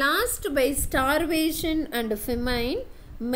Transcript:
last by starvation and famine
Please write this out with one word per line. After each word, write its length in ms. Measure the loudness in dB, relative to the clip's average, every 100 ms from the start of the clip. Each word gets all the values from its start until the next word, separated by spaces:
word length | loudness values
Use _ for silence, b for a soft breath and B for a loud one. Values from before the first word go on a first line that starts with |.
last 500 | 2 2 0 -2 -2 2
by 80 | 2 2 0
starvation 1040 | 2 4 2 2 2 2 0 0 0 0 -2
and 200 | -2 -2 -2
famine 520 | -2 0 0 0 -2 -6 B B B -2